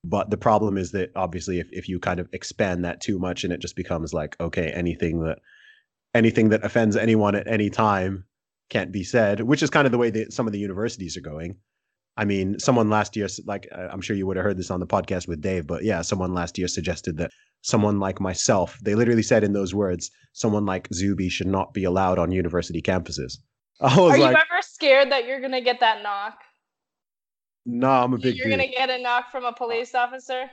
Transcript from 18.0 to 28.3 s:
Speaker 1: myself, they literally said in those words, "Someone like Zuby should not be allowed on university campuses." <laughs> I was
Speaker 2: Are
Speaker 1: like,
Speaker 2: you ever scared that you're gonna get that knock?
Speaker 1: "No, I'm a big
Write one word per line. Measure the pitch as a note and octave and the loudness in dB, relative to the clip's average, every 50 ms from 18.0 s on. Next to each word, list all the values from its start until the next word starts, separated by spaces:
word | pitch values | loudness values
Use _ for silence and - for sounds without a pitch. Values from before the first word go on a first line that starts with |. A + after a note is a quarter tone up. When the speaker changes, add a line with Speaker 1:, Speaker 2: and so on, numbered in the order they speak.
| G2 F#2+ F#2+ - | 0 -2 -2 -2
Speaker 1:
myself, | F#2+ F#2 F#2 - - - A2+ F#2+ F2 - - - | -4 -4 -4 -2 0 2 2 2 2 0 -4 -6
they | - A2 G2+ | -2 0 2
literally | A2 A#2+ A#2 A#2+ A2+ G#2+ | 2 4 4 4 2 4
said | - B2+ A2 | 4 4 4
in | G#2 G2+ G2+ | 4 2 0
those | G2+ G2 F2+ F#2 | -2 -2 -2 -2
words, | G#2 G2+ F#2 F2+ F2 - - _ _ _ _ _ | -2 0 0 -2 -4 -6 -14 _ _ _ _ _
"Someone | - - A2+ G#2 G#2 G#2 | -4 -2 0 0 0 0
like | G2 F#2 F#2 - - - | -2 -2 -4 -6 -6 -6
Zuby | E2+ G2 G2+ G2 E2+ F#2 F2+ | -2 -2 -2 0 0 -2 -4
should | - - F#2+ F#2 | -2 -4 -2 0
not | G2 F#2+ F#2 - - | 0 0 -2 -2 -4
be | G#2 F#2 | -2 0
allowed | F2+ F2+ F#2+ F#2+ F#2 F#2 F#2 | 0 2 2 2 2 2 2
on | E2+ E2+ | 2 0
university | F#2 F#2 F2 E2+ E2 F2 E2 - E2 D#2+ | 0 0 -2 0 -2 -2 -4 -2 -8 -4
campuses." | - - F#2 F2+ F2 - D2 - C2 B1+ - - _ _ _ _ | -2 0 0 0 -2 -6 -8 -10 -10 -10 -12 -16 _ _ _ _
<laughs> | _ _ _ _ | _ _ _ _
I | - B2+ B2+ F3+ | 2 6 6 8
was | F3+ E3+ - | 8 8 8
Speaker 2:
Are | - | 8
Speaker 1:
like, | C#3 C3 B2+ | 6 6 6
Speaker 2:
you | |
ever | - - - F4 F#4 | 6 4 4 0 -4
scared | F#4 - - - D#4+ C#4+ C4 C4+ C#4 B3+ | -4 -6 -8 0 4 6 6 6 6 4
that | C#4 C4 A#3 | 2 -2 -2
you're | A#3+ C4+ C4+ | -4 -6 -6
gonna | B3 C4+ C4 B3+ | -4 -4 -4 0
get | A#3+ B3 A#3+ A#3+ | 0 0 2 2
that | A#3+ A3+ A3 G#3 | 2 2 2 0
knock? | G#3 G#3 G3+ G3+ G3+ A3 A3 - - _ _ _ _ _ _ _ _ _ _ _ _ _ _ _ _ _ _ _ _ _ _ _ _ | -4 -6 -6 -6 -6 -10 -12 -14 -20 _ _ _ _ _ _ _ _ _ _ _ _ _ _ _ _ _ _ _ _ _ _ _ _
Speaker 1:
"No, | B2 A#2+ A#2+ B2+ C3 | -6 -2 0 4 4
I'm | C3+ B2+ B2 B2 B2+ | 6 4 4 4 0
a | A2+ | 0
big | B2+ C3 | 0 -2